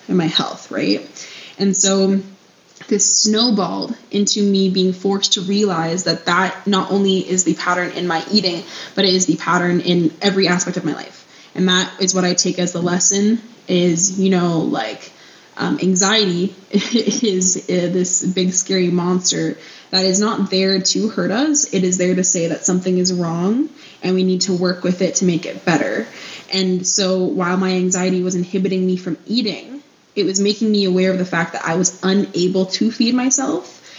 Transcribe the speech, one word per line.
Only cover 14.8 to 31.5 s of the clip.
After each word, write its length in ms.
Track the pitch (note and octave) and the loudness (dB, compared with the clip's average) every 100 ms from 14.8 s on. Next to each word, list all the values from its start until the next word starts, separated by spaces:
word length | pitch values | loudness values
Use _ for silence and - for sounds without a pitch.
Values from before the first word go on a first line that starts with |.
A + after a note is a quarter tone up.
| A2 G#2 - - - - - - | -4 -8 -16 -20 -20 -20 -18 -6
um, 220 | F3+ - | -2 0
anxiety 720 | F#3 F#3 G3 A3 G3 F3 G3 - | 2 2 2 2 2 0 -2 -6
<laughs> 80 | - | 2
is, 840 | G3+ - A#3 - - A3 F#3 F#3 - - | 2 2 0 0 0 0 2 0 -2 0
uh, 220 | F3+ F3 | 0 2
this 320 | F#3 F#3 - | 0 0 0
big 300 | F#3 F#3 F#3 | 0 0 0
scary 360 | - - F#3+ F3+ | 0 0 0 2
monster 680 | F3 F3 F#3 - E3 D#3+ - - - - | 2 2 0 0 -2 -2 -6 -12 -20 -6
that 140 | F#3 F#3+ | -2 0
is 140 | F#3+ | 2
not 300 | G#3+ G#3 G3 | 0 0 0
there 300 | F#3+ F#3+ F#3+ | 0 2 2
to 280 | F#3 F#3+ G#3+ | 0 0 -2
hurt 200 | G3 F3 | -2 -2
us. 420 | G#3+ D#4 C#4+ - | 0 0 0 0
It 100 | F#3+ | 0
is 140 | F3+ F#3 | 0 2
there 180 | F3+ F3+ | 0 2
to 80 | |
say 240 | F#3 F3+ E3 | 0 0 0
that 180 | - - | -2 0
something 320 | F#3 F#3 F3+ | 0 2 0
is 140 | F3+ | 0
wrong 560 | F3+ E3+ E3+ F#3 A#3+ D#4 - - - | 0 -2 0 0 0 -2 -8 -20 -6
and 140 | F3+ F#3 | -2 2
we 80 | |
need 180 | F#3 F#3 | 2 0
to 120 | G3 | 0
work 300 | F3 F3+ F3+ | 0 0 0
with 180 | F3+ F3+ | -2 0
it 140 | F#3 - | -2 0
to 100 | F3+ | 0
make 200 | D#3+ - | 0 -4
it 200 | - - | -4 0
better. 420 | E3+ - - A#3 - - - - | 0 0 -4 -6 -12 -18 -18 -6
And 340 | F#3+ F#3 F3+ F#3 | -2 0 0 0
so 380 | - F#3 F#3 F#3 | 0 0 0 0
while 320 | F#3 F3 F#3 | 0 0 0
my 160 | F#3 | 0
anxiety 500 | F#3 F#3 F#3 F#3 F#3 | 0 0 0 0 0
was 100 | F3+ F3+ | 0 -2
inhibiting 500 | F3+ G3 F#3+ F#3 F#3 | -2 -2 0 0 0
me 80 | F3+ | -2
from 220 | F3+ D#3 - | -4 -8 -4
eating, 540 | A#3 G#3+ D3+ - C#4+ - _ _ G#3+ | -4 -4 -6 -12 -18 -18 _ _ -4
it 100 | F#3+ | 0
was 140 | F#3+ | 2
making 300 | G3+ G#3 A3 | 2 2 2
me 140 | G#3 F#3+ | 2 2
aware 260 | F3+ F#3 | 4 2
of 60 | F#3 | 2
the 80 | F3+ | 0
fact 280 | E3+ E3+ | -2 -2